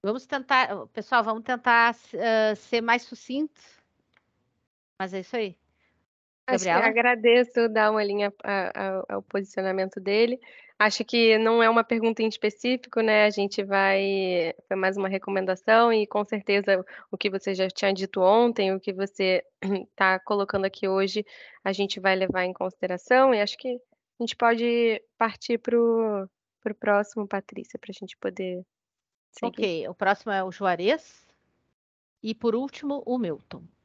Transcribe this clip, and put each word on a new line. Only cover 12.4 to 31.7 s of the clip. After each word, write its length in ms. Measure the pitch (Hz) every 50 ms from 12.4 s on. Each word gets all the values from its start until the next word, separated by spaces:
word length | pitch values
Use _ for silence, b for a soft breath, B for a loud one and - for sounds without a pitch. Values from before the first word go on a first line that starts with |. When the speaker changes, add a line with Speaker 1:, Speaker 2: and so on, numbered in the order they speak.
| - 214 208 _ - 247 254 247 - - - 233
Speaker 2:
né? 240 | 226 220 214 214 214
A 40 | 214
gente 320 | 202 208 202 202 196 - 202
vai, 920 | 196 196 196 190 196 196 196 196 196 196 196 190 185 180 175 165 165 - - _
foi 100 | _ 196
mais 180 | 190 190 190 190
uma 120 | 202 190
recomendação 840 | 190 196 190 190 - 196 190 185 190 185 180 _ - 220 226 233 233
e, 140 | 226 220 208
com 180 | - - 208 208
certeza, 640 | - - 208 196 - 202 202 196 202 196 185 185 B B B B B
o 80 | -
que 120 | 190 - 208
você 260 | 190 196 - 196 196
já 120 | 185 190
tinha 240 | 190 185 - - 196
dito 300 | 196 190 190 190 - 196
ontem, 540 | 185 185 202 226 240 240 233 226 202 190 190
o 40 | 190
que 140 | _ - 185
você 500 | 185 196 196 _ - 196 185 185 180 - _ _ _
<clears throat> 340 | - 190 202 190 - _ _
tá 240 | - 196 190 190 185
colocando 460 | _ - 214 202 196 196 - 196 190
aqui 220 | 196 196 - -
hoje, 380 | 190 190 190 196 196 190 214 208 B B B B B B B B
a 100 | 196 190
gente 260 | 190 202 190 - 202
vai 160 | 185 196 190
levar 280 | 185 190 180 185 185 180
em 100 | 185 185
consideração 800 | - 185 190 - _ - 180 180 180 _ - 254 254 262 269 247
e 80 | 208
acho 160 | 202 202 -
que 120 | - - 262
a 540 | 247 247 _ _ _ _ _ _ _ _ 240
gente 120 | 226 -
pode 680 | _ 240 233 233 226 233 240 233 233 233 226 220 202 _ _ _
partir 400 | _ 226 220 208 - - - 233
pro, 720 | 226 _ - 233 233 233 233 226 226 226 220 208 196 190 190 _ _ _ _ _ _
pro 140 | _ 214 208
próximo, 500 | _ - 214 208 202 208 208 - 226 208
Patrícia, 540 | 196 - 196 196 - - 196 - _ - -
pra 120 | - -
gente 240 | 190 - 196 190 -
poder 440 | _ - 196 185 185 190 185 180 180 185 _ _ _ _ _ _ _ _ _ _ _ _ _
seguir. 160 | _ - -
Speaker 1:
Ok, 400 | 240 - - 208 196 170 160 110 92
o 40 | 175
próximo 380 | _ 196 190 202 - - 226 202
é 100 | 196 190
o 80 | 190
Juarez 720 | 180 - 202 185 180 165 180 202 294 311 - _ _ _ _ _ _ _ _ _ _ _ _ _